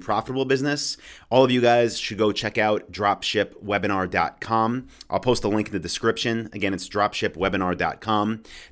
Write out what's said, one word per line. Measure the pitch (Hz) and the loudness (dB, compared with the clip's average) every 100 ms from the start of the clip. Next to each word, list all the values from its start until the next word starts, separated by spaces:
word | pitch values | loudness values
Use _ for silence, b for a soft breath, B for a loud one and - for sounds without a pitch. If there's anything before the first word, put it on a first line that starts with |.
| - | -2
profitable | 107 113 131 131 | -2 -2 -4 0
business, | 135 143 147 - - B B B | 0 0 -2 -4 -6 B B B
all | 123 | 6
of | 131 | 6
you | 123 | 6
guys | 120 120 117 117 | 6 6 4 0
should | - 104 | -6 0
go | 107 | 0
check | 101 107 113 | 2 -2 0
out | 107 107 - | 0 0 -4
dropship | 95 104 95 - 107 98 - | -4 -2 0 -2 -2 -2 -6
webinar | 101 101 101 98 90 | -4 -2 0 0 0
dot | 92 80 - | 0 -2 -4
com. | - 113 113 123 127 B - | -2 0 2 -2 -8 B -6
I'll | 95 | -2
post | 127 - | 0 2
a | 107 | 2
link | 107 104 | 0 -2
in | |
the | 101 | -4
description. | 85 - 113 113 123 113 110 | -6 -2 0 0 -2 -4 -6
Again, | 104 95 | -4 -2
it's | 92 - | -2 -4
dropship | 101 101 - 101 80 | -2 -2 0 -4 -2
webinar | 95 95 92 87 | -2 0 0 0
dot | 82 - | -2 -2
com. | - 107 104 110 B B B | 0 2 2 -4 B B B